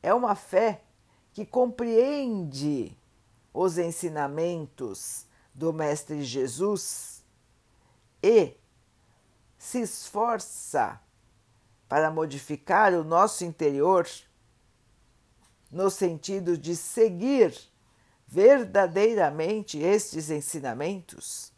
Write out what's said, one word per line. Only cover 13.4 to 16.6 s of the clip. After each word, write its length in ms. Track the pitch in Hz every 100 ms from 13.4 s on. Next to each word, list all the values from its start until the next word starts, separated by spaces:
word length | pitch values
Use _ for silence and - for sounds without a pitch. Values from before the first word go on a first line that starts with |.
interior 640 | 175 160 151 139 143 185 170 - _ _ _ _ _ _ _ _ _ _ _ _ _ _ _
no 180 | 156 190
sentido 680 | 190 185 160 - 196 175
de 160 | 170